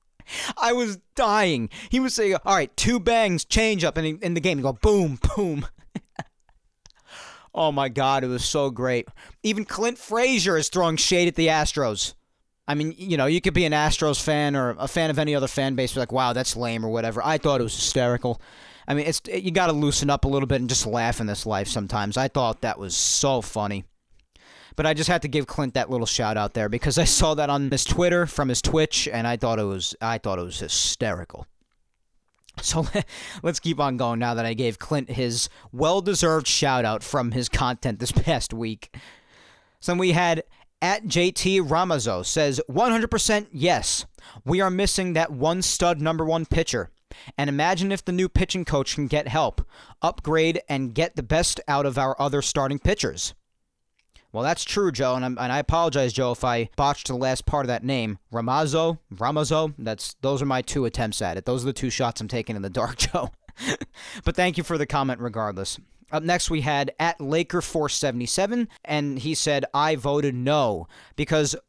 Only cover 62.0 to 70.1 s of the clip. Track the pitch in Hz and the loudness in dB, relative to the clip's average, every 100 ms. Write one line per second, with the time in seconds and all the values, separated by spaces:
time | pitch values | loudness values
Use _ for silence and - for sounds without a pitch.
62 | 120 - 107 120 110 104 98 101 117 - | -2 -4 -6 -6 -6 -6 -6 -4 -4 0
63 | - 175 156 - - - 262 - - - | -2 0 -6 -10 -20 -8 -6 -6 -8 -16
64 | - 208 - 175 180 175 151 160 147 151 | -16 -6 -2 2 2 0 -2 -2 0 0
65 | 135 120 120 110 107 95 95 - - _ | 0 -2 -4 -4 -4 -4 -8 -10 -14 _
66 | _ 156 160 175 - 160 139 143 135 - | _ -2 0 0 0 -2 0 0 -2 0
67 | 165 165 139 160 175 175 - 165 147 - | -2 -2 -2 0 0 -2 -2 -2 -2 -2
68 | 143 120 120 - 202 240 226 - - 151 | -2 -2 -2 -2 0 -2 -4 -8 -4 -2
69 | 143 131 151 160 156 143 135 139 156 147 | -2 -4 -4 -2 0 0 0 0 2 0
70 | 139 | 0